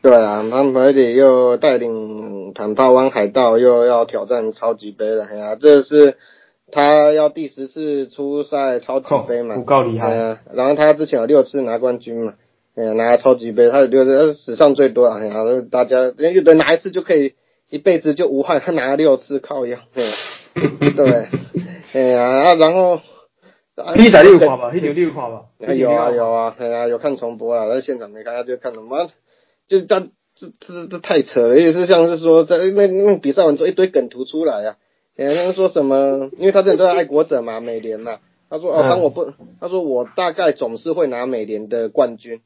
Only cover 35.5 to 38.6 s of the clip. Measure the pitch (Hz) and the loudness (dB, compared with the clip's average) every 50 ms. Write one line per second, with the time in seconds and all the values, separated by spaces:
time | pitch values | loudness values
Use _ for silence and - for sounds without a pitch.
35.5 | 180 190 190 185 - 170 143 135 135 135 139 139 135 135 135 135 - - 170 196 | -2 -2 -2 -2 0 -2 -2 0 0 0 0 0 -2 -4 -6 -10 -10 -2 -2 2
36.5 | 196 202 185 196 180 156 185 185 175 175 170 143 143 151 160 160 151 127 117 117 | 2 2 2 2 2 2 2 2 2 0 -2 -2 0 -2 0 0 -2 -4 -4 -6
37.5 | 110 113 117 120 117 113 110 113 110 107 113 117 110 - _ _ _ _ _ _ | -10 -10 -10 -10 -10 -10 -10 -10 -12 -10 -10 -14 -14 -16 _ _ _ _ _ _
38.5 | 156 156 | -14 -10